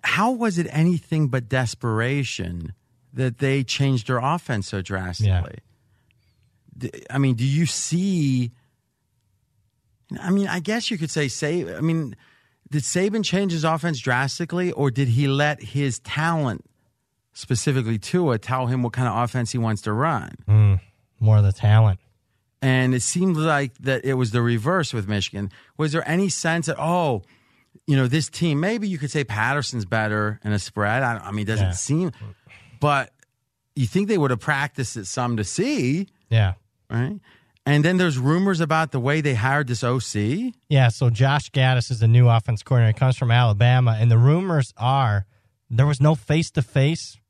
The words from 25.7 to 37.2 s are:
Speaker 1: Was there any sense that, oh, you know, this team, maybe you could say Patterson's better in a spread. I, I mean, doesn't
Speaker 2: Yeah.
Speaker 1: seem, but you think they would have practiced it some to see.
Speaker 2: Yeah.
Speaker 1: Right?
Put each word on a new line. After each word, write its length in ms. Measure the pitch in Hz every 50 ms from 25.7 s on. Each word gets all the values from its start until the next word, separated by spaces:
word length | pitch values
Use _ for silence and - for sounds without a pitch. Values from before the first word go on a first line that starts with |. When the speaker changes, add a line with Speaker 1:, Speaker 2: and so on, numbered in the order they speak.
| _
Speaker 1:
Was 160 | - 156 151
there 160 | 143 165 - -
any 200 | 160 180 196 190
sense 360 | - - - 165 165 170 160
that, 100 | 165 147 -
oh, 440 | - 160 175 180 170 147 123 101 - _ _ _ _ _ _ _ _ _ _ - _
you 100 | - 143
know, 100 | 135 131
this 220 | 123 131 160 143 -
team, 320 | - - 175 170 147 143
maybe 260 | 165 196 226 233 208
you 120 | 202 185 147
could 120 | 147 139
say 140 | - 156 139
Patterson's 600 | - 107 107 110 123 139 147 127 - - 120 101
better 520 | 90 - 113 110 107 107 107 104 107 107 - _
in 80 | 107
a 60 | 104 101
spread. 440 | - - - 107 104 101 110 127
I, 140 | 135 120 117 104
I 120 | 98 101
mean, 140 | 101 107 104
doesn't 200 | 98 113 107 101
Speaker 2:
Yeah. 60 | 92
Speaker 1:
seem, 400 | 90 90 - - 139 160 185 165 - - 107 104 95 _ _ _ - - - - - -
but 340 | 143 147 143 139 123 - _ _ _ _ _ _ _ _ _ _ _ _ _
you 120 | 147 127
think 220 | 110 - 185 208 202
they 100 | 220 185
would 120 | 147 131
have 100 | 123 113
practiced 560 | - - 147 135 143 143 _ - 127 - -
it 100 | 117 95
some 300 | - - - 123 120 120 110
to 60 | 104
see. 600 | - - - 196 262 302 240 139 123 143 175 196 _ _ _ _ _
Speaker 2:
Yeah. 260 | 110 110 107 92 90 _ _ _ _ _ _ _
Speaker 1:
Right? 280 | 113 117 123 135 208 202